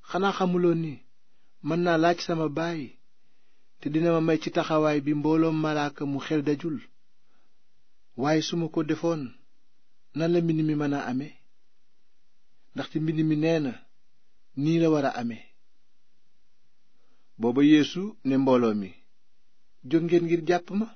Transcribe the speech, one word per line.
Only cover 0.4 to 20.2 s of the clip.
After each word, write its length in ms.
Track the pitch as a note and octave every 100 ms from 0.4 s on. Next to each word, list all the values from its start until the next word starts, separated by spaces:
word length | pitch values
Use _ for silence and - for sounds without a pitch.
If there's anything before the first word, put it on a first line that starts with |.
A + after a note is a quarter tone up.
| F#3+ F3+ F3
ni 180 | E3 E3 B2+ - - - - - -
mën 180 | C#3+ E3
naa 160 | F3 E3
laaj 200 | E3 E3+
sama 280 | - E3 D#3
Baay, 340 | C#3+ E3 E3 B2+ - - - - - - - - -
te 60 | C#3+
dina 200 | D#3 E3+
ma 80 | E3
may 180 | D#3+ D#3
ci 120 | E3+
taxawaay 500 | E3+ D#3 D#3 D3+ D3+
bi 120 | C#3
mbooloom 420 | D3+ D3 D#3+ D#3+ D#3
malaaka 420 | D#3 D3+ D3 - D3
mu 120 | C#3
xel 220 | - D#3
dajul? 360 | C#3+ D3 E3+ C#3+ - - - - - - - - - - - - - -
Waaye 260 | C#3 D#3+
su 120 | D#3 E3+
ma 100 | D#3+
ko 120 | E3
defoon, 400 | D3+ D#3 E3+ D#3+ B2+ - - - - - - - -
nan 180 | D3 E3
la 80 | F3
mbind 200 | E3 D#3+
mi 120 | D#3
mën 200 | D3+ D3
a 120 | C#3+ A#2
ame? 220 | B2+ D3+ - - - - - - - - - - - - - -
Ndaxte 220 | - C3+ E3
mbind 200 | D#3 D#3 D#3+
mi 100 | D3+
nee 240 | D#3 E3
na, 120 | C#3 A2+ - - - - - - - -
nii 220 | D3 E3
la 100 | E3
war 160 | D3+ C3+
a 40 |
ame." 280 | - A#2 A2+ - - - - - - - - - - - - - - - - - - - -
Booba 240 | A2+ B2
Yeesu 400 | D3 D3+ C#3+ F3 G3+ -
ne 100 | C3 C3+
mbooloo 380 | C3+ B2+ A#2
mi, 160 | G#2+ F#2+ - - - - - - - - -
"Jóg 180 | C3 D#3+
ngeen 200 | E3 E3+